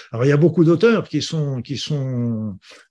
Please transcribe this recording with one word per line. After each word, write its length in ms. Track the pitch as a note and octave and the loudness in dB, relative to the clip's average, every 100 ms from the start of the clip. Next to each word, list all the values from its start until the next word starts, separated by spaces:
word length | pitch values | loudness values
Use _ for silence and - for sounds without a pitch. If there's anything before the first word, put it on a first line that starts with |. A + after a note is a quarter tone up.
| - | -12
Alors, 120 | A2+ | -2
il 40 | C3+ | 2
y 40 | |
a 40 | D3 | 4
beaucoup 260 | E3 E3+ | 4 4
d'auteurs 460 | E3 E3+ A3+ G#3+ - | 4 4 4 2 -2
qui 120 | D3+ | -6
sont, 420 | - D#3+ C#3+ C3 | -4 -4 -4 -6
qui 140 | A#2 B2 | -6 -10
sont, 800 | - D3 C3 B2 A#2+ A2 G#2+ F#2+ _ - _ | -6 -6 -4 -4 -2 -4 -6 -10 _ -20 _